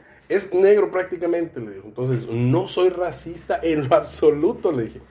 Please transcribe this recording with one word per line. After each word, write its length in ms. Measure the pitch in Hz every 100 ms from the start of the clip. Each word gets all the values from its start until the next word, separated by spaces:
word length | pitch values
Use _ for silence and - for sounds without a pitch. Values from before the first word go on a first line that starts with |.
| _ _ _
"Es 260 | 190 -
negro 360 | 180 190 208 175
prácticamente", 680 | 185 185 175 170 170 165 135
le 120 | 107
digo. 100 | 95 104
"Entonces, 400 | 113 127 120 107
no 380 | 117 123 160 190
soy 220 | - 180
racista 680 | 175 175 - 165 170 - 180
en 260 | 165 156 135
lo 80 | 160
absoluto", 760 | - - 160 147 180 - 190
le 140 | 135
dije. 160 | 110 123 -